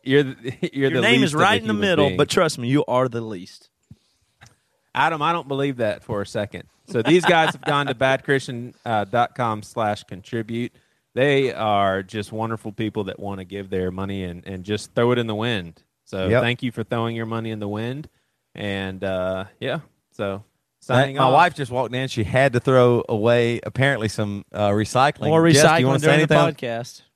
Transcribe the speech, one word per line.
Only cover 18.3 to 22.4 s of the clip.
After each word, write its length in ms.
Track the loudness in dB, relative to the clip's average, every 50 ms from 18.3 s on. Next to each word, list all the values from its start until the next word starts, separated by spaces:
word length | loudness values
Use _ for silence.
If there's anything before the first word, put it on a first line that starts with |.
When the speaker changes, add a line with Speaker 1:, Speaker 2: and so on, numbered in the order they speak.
| _ _ _ _ _
Speaker 1:
And, 480 | -10 -8 -6 -6 -6 -6 -8 -8 -6 -6
uh, 420 | -4 -4 -2 -4 -4 -4 -6 -8 -12 _ _
yeah, 200 | -8 -6 -6 -8 -10 _ _ _ _ _ _
so 300 | -8 -6 -6 -6 -8 -12 _ _ _ _ _ _ _ -4
Speaker 3:
That, 60 | 0 2 2
Speaker 1:
signing 140 | 2 2 2
Speaker 3:
my 60 | 2 2
Speaker 1:
off. 100 | 4 6
Speaker 3:
wife 220 | 6 4 4 2
just 160 | -4 -8 -4
walked 220 | -2 -4 -2 -2 -4
in. 120 | -4 -4 -4
She 140 | -4 -4 -4
had 300 | 0 2 4